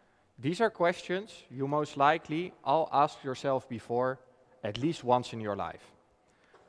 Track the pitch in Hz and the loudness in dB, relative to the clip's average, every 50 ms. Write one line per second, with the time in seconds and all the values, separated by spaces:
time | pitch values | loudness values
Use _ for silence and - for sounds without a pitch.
0 | _ _ _ _ _ _ _ - 117 139 180 175 226 214 - - 170 170 180 - | _ _ _ _ _ _ _ -6 -4 -4 0 2 2 2 2 2 2 2 2 0
1 | - - 175 190 214 220 - - - - 123 127 139 139 147 151 151 147 - 143 | -4 -4 -4 -4 -4 -8 -16 -20 -20 -14 -8 -6 -4 -2 0 -2 -2 -2 0 4
2 | 139 147 160 160 - - 139 160 180 180 - - - 127 139 160 156 - - 135 | 6 6 4 4 0 -6 -6 -6 -6 -6 -10 -8 -2 2 2 2 2 2 4 2
3 | 147 151 - - - 139 127 - - 139 135 131 - - 123 110 - - 120 120 | 2 2 0 -6 -8 -8 -8 -4 -2 0 0 0 -2 -4 -10 -10 -6 -4 -2 0
4 | 127 131 131 - - _ _ _ _ _ _ _ - 107 104 107 127 160 165 - | 0 0 -2 -6 -10 _ _ _ _ _ _ _ -6 -6 -4 -2 -2 -2 -2 -2
5 | - 120 123 123 123 - - 113 110 104 101 98 90 82 80 - - - _ _ | 2 4 4 4 2 0 -8 -8 -4 -4 -4 -4 -4 -8 -8 -12 -18 -20 _ _
6 | _ _ _ _ _ _ _ _ _ _ _ - _ | _ _ _ _ _ _ _ _ _ _ _ -20 _